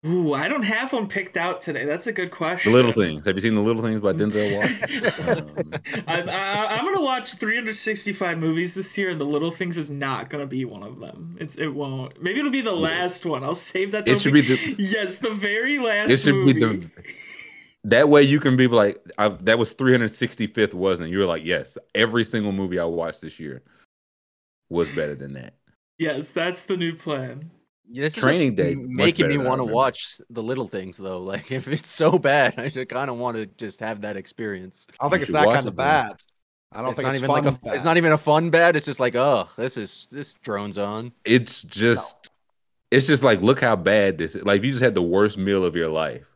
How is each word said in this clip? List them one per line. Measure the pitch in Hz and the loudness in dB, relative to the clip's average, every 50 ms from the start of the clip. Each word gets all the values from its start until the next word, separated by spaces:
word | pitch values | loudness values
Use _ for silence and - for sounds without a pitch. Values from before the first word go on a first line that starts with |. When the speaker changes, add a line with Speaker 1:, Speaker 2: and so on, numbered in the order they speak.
| - | -2
Speaker 1:
Ooh, | 156 170 180 175 156 143 | 0 0 0 2 0 0
I | 135 147 | 0 -2
don't | 185 277 302 226 | -2 -2 -2 -2
have | 196 220 220 254 262 - | -2 -2 -2 -2 -2 -4
one | 247 214 202 | -4 -4 -4
picked | - 202 196 185 - | -6 -6 -8 -4 -4
out | 185 165 180 180 180 - | -4 -2 -2 -4 -6 -6
today. | - 151 135 120 | -8 -6 -4 -4
That's | 143 151 170 - | -4 -4 -4 -4
a | 240 220 | -6 -4
good | 208 180 175 | -4 -6 -6
question. | - - 165 156 180 175 - 104 | -6 -6 -4 -4 -4 -2 2 6
Speaker 2:
The | 113 | 6
Little | 123 127 120 113 | 6 6 6 4
Things. | 113 101 85 78 76 73 | 2 2 0 0 -4 -2
Have | 101 95 | -2 -2
you | 95 98 | 0 0
seen | 113 110 | 0 0
The | 107 | 2
Little | 104 110 117 113 113 | 2 2 0 0 -2
Things | 117 110 107 | -4 -4 -2
by | 101 101 95 | 0 -2 0
Denzel | - 107 107 104 107 104 104 101 | 0 0 0 0 0 -2 0 -2
Speaker 1:
<laughs> | 101 | 0
Speaker 2:
Washington? | - - - - - - 277 269 214 240 - - - - 233 - 156 - - 190 165 151 156 | -2 -2 -2 -4 -6 -6 -6 -2 -2 -2 -2 -2 -2 -2 -2 -2 -2 -10 -8 -8 -8 -6 -8
Um, | 147 - - - - - | -12 -10 -8 -8 -8 -6
Speaker 1:
I, | - 165 175 175 | -4 -4 -4 -4
I, | 180 - 185 196 196 202 208 214 214 214 | -4 -4 -4 -4 -4 -2 -2 -2 -2 -2
I'm | 220 262 | -2 -2
gonna | 370 392 392 320 | -2 0 0 0
watch | 269 262 254 226 - - | 0 -2 -2 -4 -8 -8
three | - - 214 220 | -6 -4 -2 -2
hundred | 240 240 220 214 | -2 -4 -4 -4
sixty-five | - - 226 214 202 - 208 196 196 196 175 170 160 | -4 -2 -2 -4 -4 -4 -6 -4 -4 -4 -4 -2 -2
movies | 160 160 160 165 175 180 175 | 0 0 0 0 -2 -2 -4
this | 190 190 190 - | -4 -4 -4 -4
year, | - 196 185 | -2 -2 -4
and | 180 156 | -2 -4
The | 143 | -4
Little | 143 147 147 156 170 | -2 -2 -2 -2 -2
Things | 165 - 190 175 170 | -4 -4 -6 -6 -4
is | 170 156 143 | -6 -6 -8
not | 147 143 139 135 131 110 - 131 | -8 -8 -6 -4 -4 -6 -6 -8
gonna | - 147 143 | -10 -10 -10
be | 135 127 131 131 | -6 -6 -6 -6
one | 120 - 101 95 | -6 -8 -12 -14
of | 107 123 - | -16 -16 -16
them. | 110 78 - - 160 165 170 175 | -16 -18 -16 -16 -16 -16 -14 -14
It's, | 165 147 - | -12 -12 -8
it | - 156 156 135 | -6 -6 -6 -4
won't. | 143 143 135 135 131 131 131 - - 156 | -6 -6 -6 -6 -8 -10 -10 -12 -8 -6
Maybe | 180 202 262 | -4 -4 -2
it'll | 294 294 247 | -2 0 -2
be | 269 | -2
the | 233 226 196 | -2 -2 -2
Speaker 2:
Yeah. | 170 160 | 0 0
Speaker 1:
last | 160 160 175 180 180 180 - - | -2 0 -2 -2 -2 -4 -4 -4
one. | 175 151 127 131 | -4 -4 -4 -2
I'll | 135 165 | -4 -4
save | 175 - - - 190 190 196 202 | -2 -4 -4 -2 -2 -4 -2 -2
that. | 214 | -2
Speaker 2:
It | 208 | 4
Speaker 1:
There'll | 117 127 135 | 4 4 4
Speaker 2:
should | - 135 135 | 4 6 6
Speaker 1:
be, | 147 139 | 6 6
Speaker 2:
be | 123 131 123 - - - | 6 4 2 2 -4 -4
the | - 202 | -2 -2
Speaker 1:
yes, | 190 202 220 208 185 - - | -2 0 -2 0 -2 -4 -2
the | - 233 214 | -2 -4 -4
very | 202 196 208 202 220 240 269 294 285 | -2 -2 -2 -2 -2 -2 -2 -2 0
last | 254 226 214 208 208 - | 0 0 0 0 4 4
Speaker 2:
it | 123 131 | 2 4
should | - 147 139 | 4 4 2
Speaker 1:
movie. | 131 127 139 131 | 4 6 4 4
Speaker 2:
be | 107 | 6
the, | 117 113 107 92 85 82 _ - - - - - - - - - - - - - - _ _ _ _ | 4 2 0 -2 -6 -10 _ -20 -20 -20 -20 -20 -20 -20 -20 -20 -20 -20 -20 -20 -20 _ _ _ _
that | 104 113 120 147 147 | 4 6 6 8 8
way | 147 147 147 | 8 8 8
you | 139 143 147 | 8 6 4
can | - 139 127 | 4 4 4
be | 127 127 127 | 6 6 6
like, | 117 117 104 101 - - _ - - - | 6 6 4 4 2 -2 _ -20 -4 0
I, | 104 104 | 0 0
"That | 98 87 90 98 113 117 | 0 0 2 2 4 4
was | 120 - - | 2 -2 -2
three | - 131 131 127 | 0 2 4 4
hundred | 123 117 107 | 4 4 0
sixty-fifth, | - - 123 113 - - 110 101 - - 107 98 - | -2 -4 -4 -4 -4 -4 -6 -4 0 0 0 0 0
wasn't | 90 92 95 92 87 85 80 | 0 0 0 0 0 -4 -4
it?" | 87 | 0
You | 95 | 0
were | 98 | 0
like, | 90 85 82 78 | 0 0 -2 -2
"Yes, | 80 90 78 - - - - - _ _ | -2 -2 -2 -2 -6 -14 -18 -20 _ _
every | 104 110 117 107 120 110 | 2 2 2 2 0 0
single | - - 113 104 104 95 | 0 0 -2 -2 -2 -2
movie | 98 95 92 90 90 | -2 -4 -4 -2 -2
I | 85 | -2
watched | 85 82 85 82 82 78 - - | -2 -2 -4 -4 -6 -6 -10 -14
this | 80 - - | -18 -16 -14
year | 80 73 67 64 _ _ _ _ _ _ _ _ _ _ _ _ _ _ _ _ _ _ _ _ _ _ | -14 -14 -14 -14 _ _ _ _ _ _ _ _ _ _ _ _ _ _ _ _ _ _ _ _ _ _
was | 82 85 85 76 | -2 -2 -2 -2
better | 71 73 76 73 73 | -2 -4 -4 -4 -6
than | 67 69 69 69 | -10 -12 -14 -14
that." | 67 62 - _ _ _ _ _ _ _ _ _ _ | -14 -16 -18 _ _ _ _ _ _ _ _ _ _
Speaker 1:
Yes, | 165 156 147 131 147 147 - | -4 -4 -4 -4 -6 -6 -4
that's | 180 165 175 180 175 - | -4 -4 -2 -4 -6 -4
the | - 196 | -4 -4
new | 180 170 165 165 | -2 -2 -4 -4
plan. | 160 - 165 147 139 131 127 123 135 156 165 _ _ _ _ _ _ _ _ | -6 -6 -6 -6 -6 -6 -8 -10 -14 -16 -18 _ _ _ _ _ _ _ _
Speaker 3:
Yeah, | 120 123 139 | -8 -4 -4
this | 156 151 | -4 -2
is | - - | 0 2
Speaker 2:
Training | 131 147 180 165 135 110 | 2 4 4 2 2 2
Speaker 3:
just | 92 92 | 2 0
Speaker 2:
Day, | 85 85 | 0 0
Speaker 3:
m-, | 139 123 127 127 | -4 -6 -8 -2
Speaker 2:
much | 123 139 | 2 2
Speaker 3:
making | 170 165 151 - | 2 2 2 0
Speaker 2:
better | - | 0
Speaker 3:
me | 143 | 2
Speaker 2:
than | 143 131 | 0 0
I | 127 | 0
Speaker 3:
wanna | 127 131 127 | 0 0 -2
Speaker 2:
remember. | 113 107 | -2 0
Speaker 3:
watch | 117 135 131 117 - - - - - - _ | 2 2 2 0 -4 -12 -14 -14 -16 -20 _
The | 117 117 110 | -10 -8 -6
Little | 113 131 131 123 | -4 -4 -4 -4
Things, | 98 - 101 92 95 90 | -6 -6 -8 -8 -10 -14
though. | - 98 95 92 92 92 | -12 -10 -8 -8 -8 -8
<laughs> | |
Like, | 95 98 104 - - 131 | -8 -8 -8 -8 -6 -8
if | 131 131 - | -8 -4 -4
it's | 147 151 - - | -6 -6 -6 -8
so | - - 160 156 175 185 | -4 2 2 4 4 4
bad, | - 143 139 147 139 120 - - | 4 4 4 4 4 2 0 -2
I | 113 139 | -8 -8
just | 151 131 131 - | -6 -8 -10 -6
kinda | 117 127 139 139 123 | -6 -6 -4 -4 -6
wanna | 117 120 123 117 110 110 | -4 -4 -4 -4 -4 -8
just | 98 98 _ 117 104 95 - | -8 _ _ -12 -12 -10 -8
have | 110 110 110 104 | -8 -8 -8 -8
that | 104 104 104 | -8 -8 -8
experience. | 98 92 - - - 120 107 101 92 92 95 - - - _ _ - | -10 -10 -14 -12 -10 -8 -8 -8 -8 -12 -16 -18 -20 -20 _ _ -6
Speaker 4:
I | 127 | -2
don't | 143 170 | 0 0
think | 185 | 0
Speaker 2:
You | 143 | 0
Speaker 4:
it's | - | 0
Speaker 2:
should | 175 | 0
Speaker 4:
that | 151 151 | 4 4
Speaker 2:
watch | 156 160 | 4 4
Speaker 4:
kind | 143 131 | 2 0
Speaker 2:
it | - | -2
Speaker 4:
of | 92 | -4
Speaker 2:
then. | 87 131 | -2 0
Speaker 4:
bad. | 143 156 151 123 107 98 - - _ _ _ _ _ _ _ _ _ - | 2 2 2 0 -2 -8 -16 -20 _ _ _ _ _ _ _ _ _ -14
I | 107 117 | -8 -6
don't | 131 | -6
Speaker 3:
It's | 127 | -4
Speaker 4:
think | - 131 | -2 -2
Speaker 3:
not | 131 135 | -2 -2
Speaker 4:
it's | 135 123 | -2 0
Speaker 3:
even, | 135 | 0
like, | 143 147 147 | 0 2 2
Speaker 4:
fun | 143 135 | 0 0
Speaker 3:
a, | 127 - - - | -2 -6 -6 -6
it's | 139 127 | -2 2
Speaker 4:
bad. | |
Speaker 3:
not | 165 165 | 4 4
even | 170 170 165 156 | 6 6 6 4
a | 151 | 4
fun | - 156 151 156 165 170 | 4 4 4 4 4 4
bad. | 156 165 170 170 170 | 4 6 6 6 6
It's | 151 143 | 4 0
just | - 139 - | -2 -4 -2
like, | 131 123 120 | -2 0 2
"Ugh, | 120 127 147 139 110 90 - - | 2 2 4 4 2 0 -4 -6
this | - 113 131 - | -6 -6 -6 -4
is, | 123 107 95 - - - _ | -6 -10 -10 -12 -16 -18 _
this | - 139 143 - - | -16 -14 -14 -14 -16
drones | _ _ - 107 101 101 104 95 | _ _ -6 -6 -4 -4 -6 -6
on." | 98 101 101 104 110 113 120 - _ _ | -6 -6 -4 -4 -6 -8 -10 -14 _ _
Speaker 2:
It's | - 113 127 117 - - - - | 4 4 4 4 2 -8 -8 -10
just, | 78 - 98 107 117 117 - - - - _ _ - _ _ _ _ _ _ _ _ _ _ _ _ | -10 -4 2 4 4 4 2 0 -8 -12 _ _ -20 _ _ _ _ _ _ _ _ _ _ _ _
Speaker 4:
No. | - 135 | 4 4
Speaker 2:
it's | 131 | 6
just | 135 151 123 113 | 6 2 4 6
like, | 135 113 95 | 6 6 6
look | 90 110 135 135 | 6 4 4 4
how | - 123 113 | 4 2 2
bad | 98 85 95 101 107 101 98 92 76 | 2 2 4 4 4 4 2 2 0
this | 82 78 - | -4 -6 -6
is. | - - | -4 0
Like, | 98 101 101 | 2 2 2
if | 107 | 2
you | 131 139 | 0 0
just | 123 123 | 2 2
had | 123 107 | 2 2
the | 95 87 | 2 0
worst | 85 85 95 104 107 104 104 | 2 4 4 4 4 2 -2
meal | 95 98 101 98 92 | -2 0 2 2 2
of | 87 76 | 0 0
your | 82 82 80 | 0 -2 0
life | 78 78 80 73 62 - - _ _ | 0 -2 -2 -2 -4 -10 -16 _ _